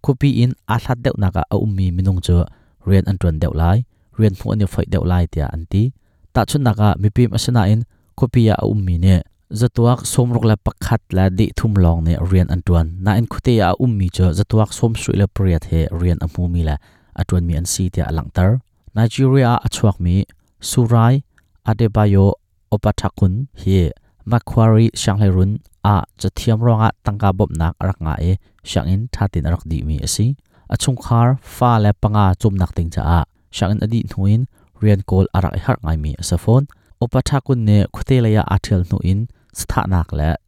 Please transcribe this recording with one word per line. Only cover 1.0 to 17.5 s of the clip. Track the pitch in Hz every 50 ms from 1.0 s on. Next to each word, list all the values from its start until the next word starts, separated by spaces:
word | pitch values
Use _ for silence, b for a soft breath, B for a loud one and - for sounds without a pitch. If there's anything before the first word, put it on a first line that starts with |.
| 120
deuh | 135 -
naka | - 101 92 92 82 78 _ -
a | 107 -
ummi | 107 98 92 95 92 87
minung | 90 92 98 95 90 -
chu | - 87 85 85 b b b b b b b _
rian | 90 98 95 92 -
an | 101
tron | 92 - 87 78 78
deuh | 82 78 - 76
lai, | 82 85 92 113 123 _ _ _ _ _ _
rian | - 110 107 95 -
phu | - - 104
ani | 107 104 90 -
phoi | - - - -
deuh | 87 - 87
lai | 90 90 85 80 -
tia | 80 71 67 -
an | 80 82 -
ti. | - 98 113 131 - _ _ _ _ _ _ _ _
Ta | 127 107 -
chun | - 147 135
naka | 120 101 104 107 104 - -
mipim | 98 104 - 123 123 113 -
asana | - - - 123 120 95 95 107
in | 113 117 _ _ _ _ _ _
khupi | - - 120 - 123 113 110 101
a | - - 101
ummi | 104 107 98 90 87 82 87
ne | 95 95 85 - _ _ _ _ _ - 107
zatuak | 127 117 _ - 117 120 123 - - - -
somruk | - 123 123 120 120 113 110
la | 107 - _
pakhat | 107 - _ - - 117 107 _ _ 87
la | 92 92 95
di | 92 92 110 - -
thum | - - 110 104 98 90
long | 85 82 82 80
ne | 82 85 - 80 92
rian | 95 92 87 - 82
an | 90 -
tron. | - 87 82 82 80 85 90 92
Na | 104 101 107
in | 117 - -
khote | - - 127 120 110 98
a | 87 92 - 127
ummi | 123 113 101 95 87 -
chu | - 92 90 78
zatuak | 87 92 _ - 110 107 - -
som | - - 117 113 -
sui | - - - 98
la | 101 98 _
priat | - 98 92 85 80 - -
he | - 82 80 80 - 85
rian | 87 90 85 - -
a | 82 -
mu | - 87 87 87
mi | 87 82 78
la | 73 71 b b b b b b b -
a | -
tron | - 92 90 85
mi | 85